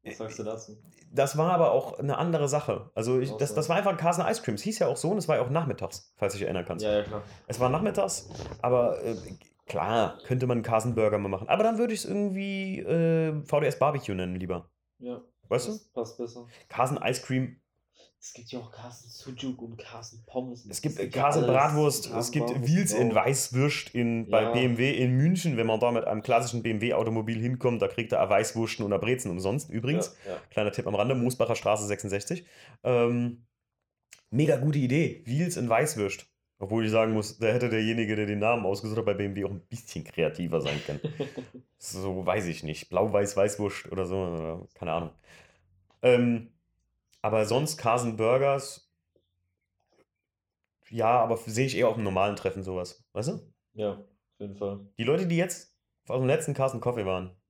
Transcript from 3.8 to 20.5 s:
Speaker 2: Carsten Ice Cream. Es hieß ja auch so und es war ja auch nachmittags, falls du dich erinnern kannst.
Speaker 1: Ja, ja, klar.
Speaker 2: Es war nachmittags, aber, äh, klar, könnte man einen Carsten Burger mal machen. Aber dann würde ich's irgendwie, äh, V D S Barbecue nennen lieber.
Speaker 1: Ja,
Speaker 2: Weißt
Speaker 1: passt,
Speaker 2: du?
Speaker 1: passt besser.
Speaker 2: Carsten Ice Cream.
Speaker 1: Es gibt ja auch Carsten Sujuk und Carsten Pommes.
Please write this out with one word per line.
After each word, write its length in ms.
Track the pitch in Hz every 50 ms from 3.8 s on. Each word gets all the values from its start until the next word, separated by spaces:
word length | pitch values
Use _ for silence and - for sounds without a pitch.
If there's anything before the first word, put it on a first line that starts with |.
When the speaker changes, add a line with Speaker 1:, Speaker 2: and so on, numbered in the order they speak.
| 185 196 190
Speaker 2:
Carsten 280 | 160 160 170 170 170 170
Ice 160 | - 226 226
Cream. 120 | - - 107
Es 80 | 98
hieß 160 | - 208 214 -
ja 80 | 175
auch 100 | 127 -
so 140 | - - 165
und 80 | 208 208
es 100 | - -
war 80 | 151
ja 60 | 113
auch 80 | 123 120
nachmittags, 640 | 139 165 165 131 101 - 95 - - - - _ _
falls 160 | _ 104 98
du 60 | 98 98
dich 80 | 101
erinnern 180 | - 90 90 87
kannst. 200 | - 87 87 107
Speaker 1:
Ja, 140 | 104 104 104
ja, 40 |
klar. 200 | 104 104 107 104 101 - - - -
Speaker 2:
Es 140 | - 117 117
war 80 | 123 127
nachmittags, 600 | 135 165 208 208 175 202 196 190 - - - - - - - - - -
aber, 400 | - 123 127 123 120 110 80 - -
äh, 120 | 113 113 92 85 90 92 - - _ _ _ _
klar, 520 | - - 82 78 101 113 117 104 82 - - -
könnte 220 | - 127 123 127
man 120 | 123 123 120
einen 60 | 110
Carsten 300 | 113 113 110 110 123 117
Burger 240 | 113 110 107 104 104
mal 100 | 101 98
machen. 200 | 95 95 110 -
Aber 140 | - 190
dann 160 | 214 226 226 214
würde 140 | 240 240 220
ich's 100 | 196 -
irgendwie, 720 | - - 202 208 202 190 196 196 196 196 190 190 190 190 -
äh, 600 | - - 165 165 165 165 165 160 160 156 151 151 143
V 160 | - - 147
D 60 | 151
S 120 | 135 - -
Barbecue 360 | 131 147 147 139 - - 98
nennen 220 | 92 92 92 90
lieber. 340 | 90 92 87 90 87 - _ _ _ _ _ _ _
Speaker 1:
Ja, 220 | 247 - 123 - - _ _ _ _ _
Speaker 2:
Weißt 180 | 104 131 -
Speaker 1:
passt, 200 | 202 214 214 -
Speaker 2:
du? 60 | _
Speaker 1:
passt 240 | _ 127 113 113 - -
besser. 280 | 120 117 113 123 120 - - - - _
Speaker 2:
Carsten 280 | - - 123 131 147 -
Ice 200 | - 120 127 -
Cream. 380 | - - 127 131 131 127 - _ _ _ _ _ _ _ _ _ - _ _ _
Speaker 1:
Es 120 | - -
gibt 180 | - - 117 -
ja 80 | 131 123
auch 140 | 113 113
Carsten 360 | - - 117 123 120 - - 117
Sujuk 540 | - - - 135 127 123 139 131 127 -
und 140 | 117 113 117
Carsten 480 | 113 - - 117 113 113 - - 113 -
Pommes. 400 | - - 127 131 127